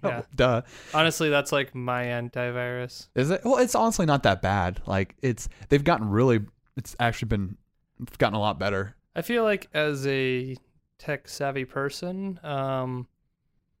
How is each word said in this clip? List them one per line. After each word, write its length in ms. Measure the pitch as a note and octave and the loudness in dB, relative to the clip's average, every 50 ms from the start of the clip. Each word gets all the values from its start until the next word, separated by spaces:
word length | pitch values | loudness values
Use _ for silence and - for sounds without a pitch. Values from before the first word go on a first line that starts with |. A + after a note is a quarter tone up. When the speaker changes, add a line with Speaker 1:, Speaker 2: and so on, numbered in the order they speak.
| - | -4
Speaker 1:
yeah. 180 | - A#2+ A#2 - - - | -4 -4 -4 -8 -6 0
Speaker 2:
Duh. 260 | - B2+ B2+ A#2+ A2+ B2 - - - - - - | 2 4 4 4 0 -2 -6 -14 -20 -14 -2 2
Speaker 1:
Honestly, 360 | D#3 D#3+ E3 D#3 - E3 D3+ | 2 4 4 2 2 2 4
that's, 200 | C#3+ C#3+ C#3 - | 4 2 2 2
like, 240 | - C#3+ C3+ - - | 0 0 0 -2 -4
my 300 | B2+ B2 B2 B2 B2 B2 | -6 -4 -2 -2 -2 -2
antivirus. 1040 | B2 A#2+ A#2+ A#2+ A#2+ - B2+ B2 B2 A#2+ B2 B2 B2 B2 B2 B2 B2 - - - - _ | -2 -4 -4 -6 -6 -6 -4 -4 -4 -2 -4 -4 -4 -4 -6 -8 -8 -10 -16 -20 -4 _
Speaker 2:
Is 140 | - C3 D3 | 0 0 2
it? 100 | F#3 - - | 0 0 2
Well, 140 | A#3 C4+ A#3+ | 2 4 4
it's 160 | B3 A#3+ - | 4 4 4
honestly 320 | - A3 A3+ A3 - F#3 | 4 4 2 2 2 4
not 160 | D#3 C#3+ C#3 - | 4 4 4 4
that 180 | A2+ G2 F2+ | 4 2 4
bad. 400 | - F#2+ G2 G2+ F2+ F2+ F2+ - - | 2 2 2 2 0 0 -2 -4 -4
Like, 300 | - F#2+ G2 G2 - - _ | -2 0 0 0 -2 -4 _
it's, 280 | - C3 A#2 - - - - - - - | -2 -2 -2 -2 -6 -10 -12 -14 0 2
they've 140 | - C#3+ C#3+ | 2 4 4
gotten 260 | E3 F3 - - G#2+ | 2 2 2 0 2
really, 320 | G2 A2 B2+ C3+ A#2+ A2 G#2 - - _ _ _ _ | 2 4 4 4 4 2 0 -4 -10 _ _ _ _
it's 180 | - - - - - | -12 -12 -12 -4 -2
actually 260 | A#2+ A#2 A2+ - - | 0 0 0 -2 -2
been, 300 | A2 A2 G2+ G2 F#2 G2 - _ _ _ _ _ _ _ - B2 | -2 -2 -2 -2 -4 -8 -14 _ _ _ _ _ _ _ -16 -16
it's 140 | - - | -16 0
gotten 200 | - C3+ A2+ G2+ | 0 2 2 2
a 40 | A2 | 2
lot 160 | G#2 G#2+ G2+ - | 0 0 0 0
better. 340 | F#2+ G2 G2+ F#2+ G2 G#2 - _ _ _ _ | -2 -2 0 -2 -4 -6 -8 _ _ _ _
Speaker 1:
I 60 | D#3+ E3+ | -8 -4
feel 200 | - A#3+ A#3+ A3+ | -2 0 0 2
like 240 | G#3+ G#3 G3 - - - | 2 0 0 -4 -6 -4
as 320 | D#3 D3+ D3+ D3 C#3 C3+ | -2 0 0 -2 -2 -2
a 480 | C#3 C#3 C3+ C3 C3 B2+ B2 B2+ C3 C3 B2 - _ _ _ _ _ _ _ | -2 0 0 0 0 0 -2 -4 -6 -10 -12 -16 _ _ _ _ _ _ _
tech-savvy 640 | - - D3 C3 - - - - D3 C#3 C3+ C#3 C3 | -8 -6 -6 -6 -8 -12 -8 -6 -4 -4 -2 -4 -6
person, 760 | B2+ - C#3 C3+ C#3 C3+ - - F3 F#3 F#3+ G3 G3 F#3+ F3 - | -6 -4 -4 -4 -4 -4 -6 -8 -8 -6 -6 -6 -8 -8 -8 -8
um, 640 | D#3 C#3+ C#3 C3+ C3+ C3+ C3 B2+ B2+ B2+ B2 B2 - _ _ _ _ _ _ _ _ _ _ _ _ _ _ | -6 -4 -4 -2 -2 -2 -2 -2 -4 -6 -8 -10 -12 _ _ _ _ _ _ _ _ _ _ _ _ _ _